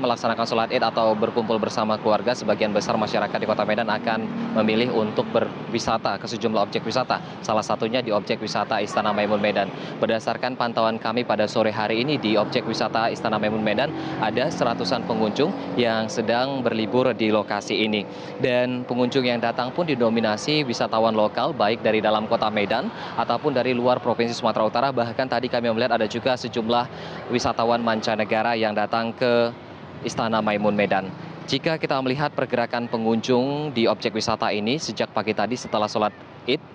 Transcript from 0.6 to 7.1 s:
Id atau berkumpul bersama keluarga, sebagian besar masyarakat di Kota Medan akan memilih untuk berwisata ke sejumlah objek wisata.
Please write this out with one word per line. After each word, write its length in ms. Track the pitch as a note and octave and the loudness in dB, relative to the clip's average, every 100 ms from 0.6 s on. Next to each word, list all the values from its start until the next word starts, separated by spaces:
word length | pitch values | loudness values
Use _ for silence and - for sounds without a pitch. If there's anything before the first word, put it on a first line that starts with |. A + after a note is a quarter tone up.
| A2+ | 2
Id 80 | B2+ A2+ | 2 2
atau 240 | A#2 A2+ | 4 4
berkumpul 480 | G#2+ G#2+ A#2+ A2 A2 | 4 2 0 2 2
bersama 400 | G#2 A#2 G#2+ G#2+ | 2 0 0 2
keluarga, 320 | A2 G#2 A2 | 2 2 2
sebagian 400 | B2 A2 G2+ G#2+ | -2 0 0 2
besar 240 | G#2 F#2 A2+ | 0 0 0
masyarakat 400 | G#2+ A2 G2+ A2 | 0 0 0 -2
di 80 | |
Kota 160 | G#2 G#2+ | 0 0
Medan 320 | G#2 G#2+ G#2+ | 2 0 0
akan 320 | G#2+ A#2 A2 A2 - - A2 | 0 0 -2 -2 -4 -2 0
memilih 320 | A2 A2 B2 A#2 | 2 4 2 2
untuk 320 | G#2+ - A2+ | 0 0 0
berwisata 880 | A#2+ A2 - - A2+ B2+ A2+ A#2+ G2 | 0 0 -6 -6 -4 0 0 0 -4
ke 80 | |
sejumlah 400 | G#2+ A2+ A2+ A2 | -6 -4 0 0
objek 160 | G2+ G#2+ A2+ | 0 -2 -2
wisata. 320 | B2+ B2 | -2 0